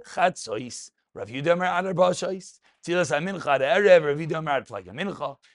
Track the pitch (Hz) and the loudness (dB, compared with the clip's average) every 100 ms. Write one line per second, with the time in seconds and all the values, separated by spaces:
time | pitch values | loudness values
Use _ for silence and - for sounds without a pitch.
0 | - - 180 - - 107 123 - - _ | -6 0 0 0 -6 -8 -8 -14 -18 _
1 | _ - 104 127 143 175 180 - 190 175 | _ -14 -10 -2 0 0 0 -2 -2 2
2 | 180 180 180 190 - - _ _ - 175 | 2 2 -4 -8 -12 -20 _ _ -4 -2
3 | 170 147 180 190 143 135 135 180 202 180 | 0 -2 -2 -4 0 2 2 4 8 8
4 | 147 143 160 160 156 139 107 104 90 110 | 6 -2 -4 -4 -2 -4 -4 -10 -12 -10
5 | 190 143 139 135 _ | -8 -8 -10 -10 _